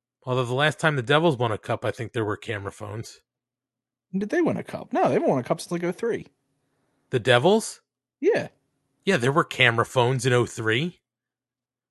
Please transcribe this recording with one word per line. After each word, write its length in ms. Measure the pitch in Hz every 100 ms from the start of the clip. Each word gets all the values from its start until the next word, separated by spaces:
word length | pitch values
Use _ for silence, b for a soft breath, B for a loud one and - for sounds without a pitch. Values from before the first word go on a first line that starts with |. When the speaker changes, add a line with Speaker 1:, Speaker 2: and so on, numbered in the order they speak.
| _ _
Speaker 1:
although 200 | - 127
the 100 | 120
last 240 | 127 151 -
time 180 | 160 147
the 60 |
Devils 340 | 117 147 170 120
won 160 | 120
a 60 | 104
cup, 260 | - 113
I 60 | 113
think 220 | - 110
there 120 | 117
were 120 | 107 -
camera 360 | - 104 98
phones. 480 | - 104 107 113 - _ _ _ _ _ _ _ _ _
Speaker 2:
When 100 | 190
did 100 | 208
they 120 | 339
win 140 | 311 101
a 60 |
cup? 280 | - - -
No, 160 | 302 370
they 60 |
haven't 140 | 170 311
won 100 | 147
a 60 |
cup 160 | 139 165
since, 120 | -
like, 120 | 175
oh 80 | 175
three. 340 | 180 233 175 - _ _ _ _ _ _ _ _
Speaker 1:
The 100 | 127
Devils? 600 | 117 123 156 220 - - _ _ _ _
Speaker 2:
Yeah. 280 | 339 453 - - _ _ _ _
Speaker 1:
Yeah, 120 | - 180
there 140 | 120
were 120 | 147
camera 420 | 156 - 123 113 120
phones 400 | 131 120 131 127
in 60 |
oh 140 | 123 113
three. 540 | - 110 113 175 - _ _ _ _ _ _ _ _ _